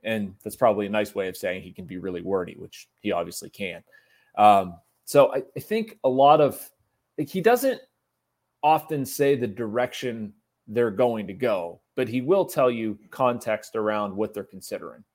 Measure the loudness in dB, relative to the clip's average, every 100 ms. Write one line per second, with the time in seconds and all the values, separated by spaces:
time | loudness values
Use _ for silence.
0 | -4 -4 -6 -10 -14 0 2 2 0 -2
1 | -2 -4 -6 -4 -6 -6 -10 -18 -14 -10
2 | -8 -8 -4 -4 -4 -10 -18 -20 -20 _
3 | -4 -4 -4 -10 -16 -12 -10 -10 _ _
4 | _ _ _ 6 8 8 4 -10 _ _
5 | 2 6 6 4 -6 -14 -6 -6 -6 -2
6 | -2 4 6 8 4 0 -16 _ _ _
7 | _ -10 -6 0 2 2 0 -4 -10 _
8 | _ _ _ _ _ _ 2 2 2 -6
9 | -6 0 2 2 -2 -6 -6 -2 -4 -4
10 | -8 -8 -12 -14 _ _ -6 0 0 2
11 | 0 0 -8 -4 -2 -2 -4 -12 _ -6
12 | -4 -4 0 0 0 2 0 2 -6 -8
13 | _ -2 0 0 -4 -4 -4 -4 -2 -2
14 | -4 -4 -6 -6 -12 -16 -12 -12 -12 -18
15 | _